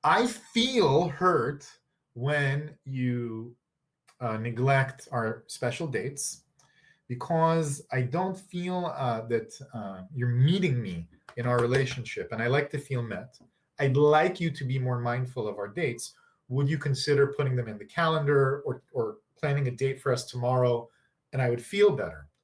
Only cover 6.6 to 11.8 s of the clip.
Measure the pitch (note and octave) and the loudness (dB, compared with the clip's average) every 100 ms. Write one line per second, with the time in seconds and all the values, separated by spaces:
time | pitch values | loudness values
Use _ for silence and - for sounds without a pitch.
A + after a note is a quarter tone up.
6.6 | _ _ _ _ _ B2 - E3 E3 E3 | _ _ _ _ _ -10 -2 2 4 2
7.6 | D3+ C#3 - C3 B2+ D#3+ F#3 F#3+ - F3 | 0 -4 -4 -2 0 0 -2 -6 -10 -6
8.6 | F3+ F3+ E3+ - B2+ A2+ A#2 A#2 A2 - | -4 -2 -4 -4 -2 -2 -2 -2 -2 -16
9.6 | - A#2 G#2 F#2+ F#2 C#3+ B2 A#2+ C#3 F#3+ | -14 -10 -10 -10 -10 -2 0 4 4 4
10.6 | F3+ B2+ G#2 F2 E2 _ - - A#2+ B2 | 2 0 -2 -8 -10 _ -18 -6 0 2
11.6 | A#2+ C3 | 4 4